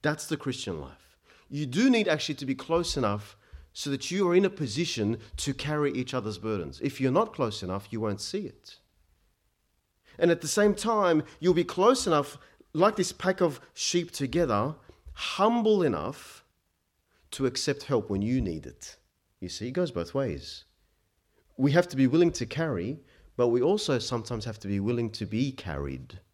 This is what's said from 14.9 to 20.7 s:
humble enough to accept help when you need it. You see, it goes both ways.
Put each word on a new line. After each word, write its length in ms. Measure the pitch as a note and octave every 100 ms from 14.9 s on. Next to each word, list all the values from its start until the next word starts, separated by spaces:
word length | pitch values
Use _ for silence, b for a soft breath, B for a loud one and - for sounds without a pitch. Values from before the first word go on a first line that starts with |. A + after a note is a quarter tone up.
| b b
humble 680 | - - - G#3 A#3 A3 G#3
enough 640 | D#3+ E2+ E2+ D3 - - _ _ _ _ _ _ _ _ _
to 160 | - C3
accept 360 | B2 - C3+
help 280 | - B2+ G#2
when 100 | G2
you 200 | G#2 B2+
need 260 | G#2 D#2+ B1+
it. 280 | - - - _ _ _ _
You 100 | F#2
see, 200 | - A#2+
it 20 |
goes 180 | C3+ F3
both 240 | F2+ E2
ways. 520 | C3+ C3 C#2+ C#2+ - -